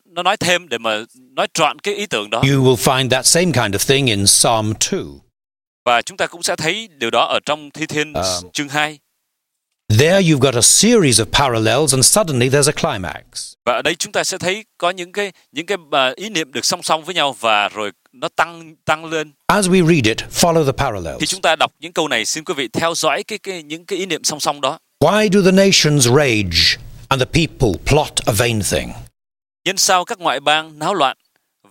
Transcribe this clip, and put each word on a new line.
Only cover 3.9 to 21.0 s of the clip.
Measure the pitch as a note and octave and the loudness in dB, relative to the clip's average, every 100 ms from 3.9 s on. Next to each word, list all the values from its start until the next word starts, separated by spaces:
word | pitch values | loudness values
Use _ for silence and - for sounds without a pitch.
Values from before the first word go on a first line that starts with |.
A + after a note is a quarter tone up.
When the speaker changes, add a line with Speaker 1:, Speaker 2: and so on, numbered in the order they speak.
| C3+ | 2
Speaker 2:
thing | C3 | 2
in | G2+ G2 | 0 2
Psalm | - C3+ A2+ G#2+ A2 | 2 2 0 -2 -4
two. | - F#3+ E2 C#2+ _ _ _ _ _ _ B2 | -4 -4 -8 -16 _ _ _ _ _ _ 0
Speaker 1:
Và | A#2 | 0
chúng | A2 G3 | 0 -4
ta | E3 | -6
cũng | E3+ | -4
sẽ | F#3 F3 | -4 -2
thấy | D#3 G#3 A3+ C#3+ | -4 -4 -10 -6
điều | A#2 | 0
đó | A#2 - | 0 0
ở | B2 - | -2 -2
trong | D3+ C#3+ | -6 -8
Thi | C#3+ D#3 | -10 -6
Thiên | D3+ D3+ | -4 -4
Speaker 2:
Um, | D3 F#2 F2+ F2+ | -4 -4 -4 -6
Speaker 1:
chương | - C#3+ | -8 -4
hai. | D3 D3+ D3 _ _ _ _ _ _ _ _ - G#2+ | -4 -4 -8 _ _ _ _ _ _ _ _ 0 4
Speaker 2:
There | D#3 G3 | 4 4
you've | E3+ C#3+ | 2 2
got | C#3 A#2+ | 2 4
a | |
series | - - G#3 A#3 C#3+ G#2+ | 4 4 4 4 4 2
of | A2 | 0
parallels | - C#3 A2+ A2 B2+ D3+ | 0 0 0 2 2 2
and | C3 B2 | 2 2
suddenly | G#3 F3 B2+ C3 | 2 2 0 2
there's | D3 D3 | 2 2
a | - | 0
climax. | E3 A2 E2+ - - - - - A#2 | -4 -4 -8 -10 -14 -16 -16 -6 -2
Speaker 1:
Và | |
ở | A#2+ | -2
đây | C#3+ F3 | -2 -4
chúng | G#3 | -4
ta | G3 | -4
sẽ | D#3 F#3 | -4 -4
thấy | F3 G#3+ - - | -4 -4 -8 -6
có | E3+ | -4
những | F#3+ F3 | -4 -8
cái, | G#3 G3+ - _ | -8 -8 -10 _
những | C3+ D#3 | -10 -6
cái, | F#3+ D3 | -6 -2
à, | D3 B2+ C3 | 0 0 -2
ý | G#3+ | -6
niệm | F3+ C#3 | -6 -6
được | A#2+ - | -4 -4
song | F3+ | -4
song | D#3 D#3+ | -2 -4
với | D#3 E3+ | -2 -2
nhau | C#3+ A#2+ | -2 -2
và | A2+ G#2 G2 | 0 0 0
rồi | G2 G#2 - _ | -4 -10 -10 _
nó | B2+ D#3 - | -4 -2 -2
tăng, | E3 E3 D#3+ E3 - | -4 -6 -20 -8 -4
tăng | D#3 D#3+ | -4 -4
lên. | D#3+ D#3 _ - | -6 -8 _ -2
Speaker 2:
As | G3 F#3 | 0 2
we | F#3 D#3+ | 4 4
read | E3+ A2 | 2 0
it, | A2+ - - | -2 -6 0
follow | F3 E3 C#3 | 2 2 0
the | |
parallels. | - C#3 G2+ | -2 -4 -6